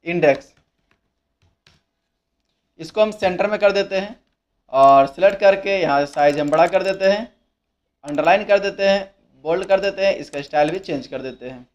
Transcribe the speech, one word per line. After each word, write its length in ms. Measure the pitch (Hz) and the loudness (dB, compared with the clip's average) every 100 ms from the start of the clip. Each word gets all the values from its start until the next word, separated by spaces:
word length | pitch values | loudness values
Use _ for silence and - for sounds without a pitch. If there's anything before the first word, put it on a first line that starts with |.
| 170 | -6
इंडेक्स। 480 | 175 151 135 - _ _ _ _ _ _ _ _ _ _ _ _ _ _ _ _ _ _ _ _ _ _ _ | 0 2 0 -6 _ _ _ _ _ _ _ _ _ _ _ _ _ _ _ _ _ _ _ _ _ _ _
इसको 220 | 160 220 | -10 -2
हम 100 | 214 | -2
सेंटर 340 | 208 190 175 202 | 0 -4 -2 -4
में 100 | 214 | 2
कर 120 | 208 | 2
देते 240 | 196 196 190 | 2 -2 -4
हैं 200 | 202 240 _ _ _ _ _ | -6 -14 _ _ _ _ _
और 340 | 131 139 139 139 | 4 6 6 4
सिलेक्ट 320 | - 196 202 | 2 0 4
करके 320 | 202 196 202 | 2 2 -2
यहाँ 280 | 196 156 143 | -2 0 0
से 120 | 143 | -2
साइज 280 | 151 147 147 | 0 0 2
हम 100 | 147 | -2
बड़ा 180 | 156 170 | 2 2
कर 160 | 185 | 0
देते 220 | 185 185 190 | -2 0 0
हैं, 200 | 202 240 _ _ _ _ _ _ _ | 0 -6 _ _ _ _ _ _ _
अंडरलाइन 400 | 143 147 156 196 | -10 -2 2 2
कर 160 | 214 202 | 2 0
देते 280 | 196 190 196 | 0 -2 0
हैं, 240 | 196 196 _ _ _ 147 | 0 -4 _ _ _ -6
बोल्ड 220 | 175 190 | -6 0
कर 120 | 190 | 0
देते 260 | 196 196 196 | 0 -2 -2
हैं, 100 | - | -2
इसका 260 | 143 143 | -8 -12
स्टाइल 300 | 143 147 151 | -4 0 0
भी 80 | 185 | -2
चेंज 280 | 190 143 123 | -8 -10 -8
कर 140 | 131 | -12
देते 280 | 127 120 123 | -12 -14 -18
हैं 180 | 127 123 | -18 -20